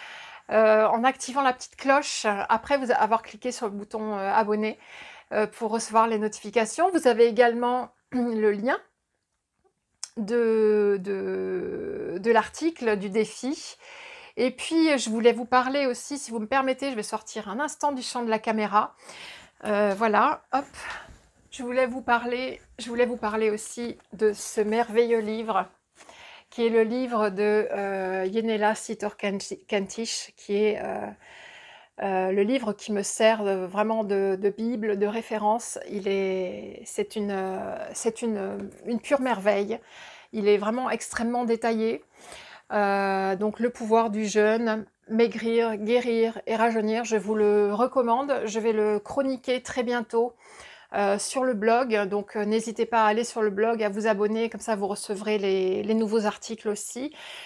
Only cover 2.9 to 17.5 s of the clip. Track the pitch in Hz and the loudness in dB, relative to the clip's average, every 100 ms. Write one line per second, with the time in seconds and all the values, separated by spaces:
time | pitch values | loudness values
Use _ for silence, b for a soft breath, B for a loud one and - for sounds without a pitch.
2.9 | - 208 226 - 208 247 240 220 202 202 | 2 2 0 -2 -10 -8 -6 -6 -8 -10
3.9 | 220 214 202 196 208 208 214 214 - B | -8 -6 -4 0 0 2 0 -2 -6 B
4.9 | B B B B 214 208 - 220 226 226 | B B B B -2 -2 -2 -4 -4 0
5.9 | 220 226 220 214 - 208 233 214 - 370 | 2 4 2 -2 -6 -4 0 0 2 2
6.9 | 330 254 226 233 220 240 233 240 254 240 | 4 4 6 6 6 4 4 0 -2 -4
7.9 | _ _ 254 240 220 214 202 240 392 - | _ _ -4 -2 2 2 2 0 -2 -4
8.9 | _ _ _ _ _ _ _ _ _ _ | _ _ _ _ _ _ _ _ _ _
9.9 | _ - 226 202 240 226 220 214 214 202 | _ -14 -8 -2 0 2 4 4 4 4
10.9 | 196 190 196 190 190 190 185 - - 170 | 2 -2 -4 -4 -4 -4 -4 -4 -6 -6
11.9 | - - 175 208 226 - - 320 320 226 | -6 -6 -2 4 4 4 0 -4 -2 -2
12.9 | 208 202 214 208 - 254 320 - - B | -2 0 -2 -2 -4 -6 -6 -10 -18 B
13.9 | B B B B B 247 254 - 330 320 | B B B B B -2 -2 -2 2 4
14.9 | 277 220 226 226 233 247 254 254 285 269 | 4 0 2 4 4 2 2 2 0 0
15.9 | 240 - 277 - 226 214 269 262 262 277 | -2 -8 -10 -8 -8 -2 0 0 -2 -4
16.9 | 233 208 214 - 214 202 | -6 -6 -8 -8 -10 -8